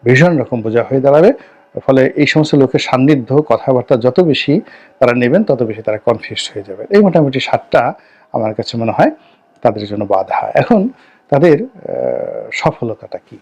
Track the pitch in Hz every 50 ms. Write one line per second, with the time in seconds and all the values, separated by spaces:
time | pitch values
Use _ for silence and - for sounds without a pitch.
0 | - 117 127 131 160 175 170 143 120 - - 120 107 113 110 117 113 - 135 135
1 | 131 139 143 151 165 214 277 - - - _ _ _ _ _ 127 - - 131 135
2 | - - - - 147 135 - 156 151 - - 143 135 127 - 147 - - - 127
3 | 131 143 156 139 117 - 131 147 151 - 113 110 - - 131 127 120 - 143 120
4 | 113 127 123 - 185 165 135 - - - 143 196 214 - - - - _ _ _
5 | 127 123 120 123 123 120 143 190 220 - 139 120 123 110 107 110 107 - 107 104
6 | _ - 113 113 - - 110 - - - - 104 101 - 95 98 113 - 202 202
7 | 214 190 165 165 151 139 131 131 - - - 123 - _ - 151 117 131 - -
8 | _ _ _ _ _ _ - 123 110 107 107 - 110 - - 120 113 113 117 -
9 | 175 302 302 - _ _ _ _ _ _ _ _ - 123 107 107 104 101 104 107
10 | 107 101 101 95 95 - - - - - - - - - 233 208 190 254 - _
11 | _ _ _ _ _ _ - 139 156 175 151 - 226 269 240 - - - - 62
12 | 62 62 62 - - - 50 53 53 - - - - 160 - - - 113 107 _
13 | - - - 107 _ _ 113 98